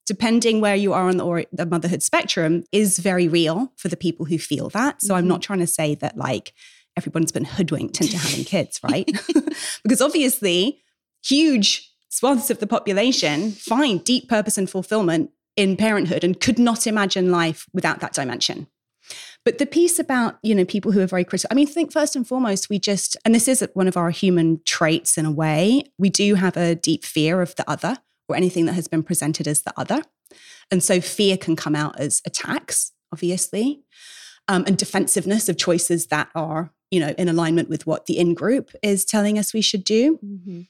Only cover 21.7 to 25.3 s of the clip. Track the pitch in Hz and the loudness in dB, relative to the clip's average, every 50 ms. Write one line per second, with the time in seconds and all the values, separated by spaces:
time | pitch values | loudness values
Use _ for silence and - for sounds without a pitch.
21.7 | - 339 320 - - 320 294 302 - 277 233 - 254 262 254 226 196 190 - - | 2 -2 -2 -2 0 0 0 0 0 -2 -4 -2 -2 0 0 0 0 -2 -2 -2
22.7 | 208 196 - 208 202 190 - - - - - 220 226 233 - 262 262 247 - - | -4 -2 0 0 -2 0 -2 -4 -6 -2 2 4 4 4 4 4 2 2 0 -2
23.7 | - 190 190 185 175 180 170 170 165 - - 190 180 170 165 165 165 160 - - | 0 0 0 2 2 2 0 0 0 0 2 2 4 4 4 4 2 0 0 -2
24.7 | - - 170 156 160 165 - - - - 156 156 | -2 2 2 2 2 2 0 0 0 0 0 0